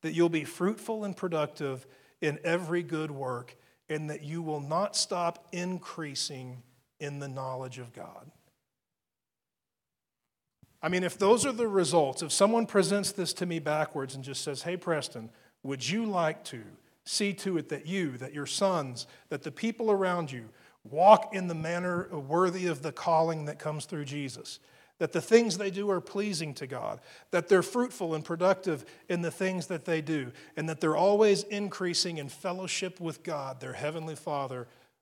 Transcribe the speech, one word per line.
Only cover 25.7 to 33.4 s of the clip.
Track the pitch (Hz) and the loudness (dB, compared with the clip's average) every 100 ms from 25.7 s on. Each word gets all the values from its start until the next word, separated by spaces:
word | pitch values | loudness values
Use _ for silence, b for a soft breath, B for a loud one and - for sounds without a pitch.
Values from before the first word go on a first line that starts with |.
do | 190 202 | -2 0
are | 180 | 0
pleasing | - 202 208 165 156 | 0 -4 -2 -2 -4
to | 123 131 | -8 -8
God, | 127 110 120 B B B | -6 -6 -8 B B B
that | 175 170 | -2 6
they're | 190 | 6
fruitful | 170 247 240 - 170 | 6 0 -2 -2 -2
and | 156 | -2
productive | 147 165 180 190 190 147 - B B | -4 2 2 2 0 -4 -6 B B
in | 175 | -2
the | 170 | -2
things | - 190 185 - | -2 -2 -2 -4
that | 165 | -6
they | - 160 | -2 -2
do, | 147 151 123 - B - | 0 -2 -4 -10 B -6
and | 160 | -4
that | 156 | 0
they're | 160 156 | 2 4
always | 190 208 214 196 | 6 8 8 6
increasing | - 208 202 - 180 165 180 160 | 2 -4 -4 -2 -2 0 0 -4
in | 139 | -8
fellowship | - 185 180 190 - 185 180 | -8 -6 -6 -4 -4 -4 -6
with | 165 151 | -8 -6
God, | - 147 | -6 -6